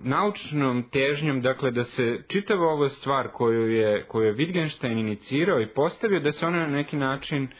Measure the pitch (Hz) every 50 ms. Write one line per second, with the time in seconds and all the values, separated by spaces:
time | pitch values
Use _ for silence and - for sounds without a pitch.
0 | - 127 135 160 196 208 202 - - - 151 147 139 131 123 123 120 - - 139
1 | 135 139 147 143 156 151 139 131 120 127 131 - - 127 120 123 123 - - -
2 | 123 117 120 101 - - - 202 202 - 214 185 170 160 156 147 143 139 135 -
3 | - 131 139 135 123 110 - - 123 117 113 117 113 110 113 113 110 107 104 101
4 | - - - 113 110 110 104 113 156 170 180 175 160 151 - - - 123 113 113
5 | 110 107 104 104 - - 131 143 170 202 180 127 110 107 - 135 143 175 - -
6 | - 220 196 165 143 151 147 - 170 165 175 170 165 151 139 143 147 - - 147
7 | 139 131 135 139 - - 156 139 135 131 - -